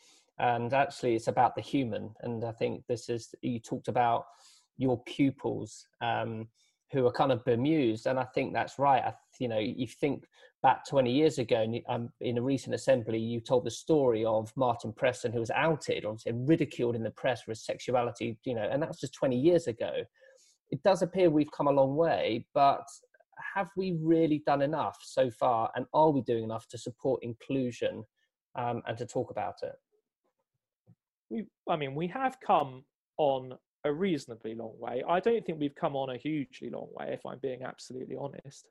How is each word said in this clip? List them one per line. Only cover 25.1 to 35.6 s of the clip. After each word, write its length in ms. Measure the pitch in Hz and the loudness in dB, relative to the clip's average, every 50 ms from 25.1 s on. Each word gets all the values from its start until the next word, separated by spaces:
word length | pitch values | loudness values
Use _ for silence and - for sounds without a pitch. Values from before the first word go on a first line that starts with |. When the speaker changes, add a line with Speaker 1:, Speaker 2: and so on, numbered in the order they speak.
| - - 131 127 | 0 2 2 2
Speaker 1:
far? 400 | 113 _ 131 131 120 113 113 - - | 2 _ 2 2 2 2 0 -2 -2
And 100 | 120 131 - - | -6 -8 -2 4
are 180 | 151 156 160 | 4 6 6
we 100 | 151 139 | 6 2
doing 240 | 110 - 120 113 113 | 2 0 0 0 0
enough 240 | 113 110 113 - _ | -4 -6 -8 -10 _
to 80 | - 113 | -16 -12
support 440 | - - 120 _ - 143 131 - | -12 -12 -14 _ -2 -2 -2 -2
inclusion, 840 | - 117 117 _ - - 135 135 131 123 113 - 117 104 - 107 107 _ _ _ _ _ _ _ _ _ _ - | -4 -8 -12 _ -8 -4 -4 -2 -2 -4 -4 -2 -4 -4 -4 -6 -12 _ _ _ _ _ _ _ _ _ _ -6
um, 240 | 123 120 120 117 - - | -4 -4 -4 -4 -6 -6
and 100 | 117 113 | -8 -8
to 80 | 123 | -8
talk 240 | 113 - 135 120 - | -6 -4 -6 -6 -4
about 260 | 117 107 104 92 101 - | -6 -6 -6 -6 -8 -8
it? 140 | - - - - _ _ _ _ _ _ _ _ _ _ _ _ _ _ _ _ _ _ _ _ _ _ - _ _ _ _ _ _ _ | -10 -10 -10 -14 _ _ _ _ _ _ _ _ _ _ _ _ _ _ _ _ _ _ _ _ _ _ -20 _ _ _ _ _ _ _
Speaker 2:
We, 180 | 220 226 202 - _ _ _ - | -8 -8 -8 -8 _ _ _ -2
I 60 | 185 | -2
mean, 200 | 160 147 135 135 | -2 -2 -4 -4
we 120 | 147 170 180 | -4 -4 -4
have 300 | 165 262 269 262 254 _ | -4 -2 -4 -4 -4 _
come 460 | - - 202 165 147 135 127 131 135 _ _ _ _ _ _ - | 0 2 4 4 4 0 -6 -16 -20 _ _ _ _ _ _ 2
on 400 | 160 143 135 131 131 131 127 - _ _ _ _ _ | 2 2 2 0 -4 -8 -14 -16 _ _ _ _ _
a 100 | 151 147 | -4 -2
reasonably 600 | 151 190 202 170 143 - - 117 110 _ 113 113 | 0 0 0 0 -2 -4 -10 -16 -10 _ -10 -8
long 200 | 113 113 113 - - | -8 -10 -12 -12 -10
way. 240 | 117 117 120 127 - - | -10 -6 -4 -4 0 2
I 140 | 170 180 | 0 2
don't 240 | - 233 233 220 - | 2 2 0 0 0
think 140 | - 170 | -4 -4
we've 160 | 151 | -2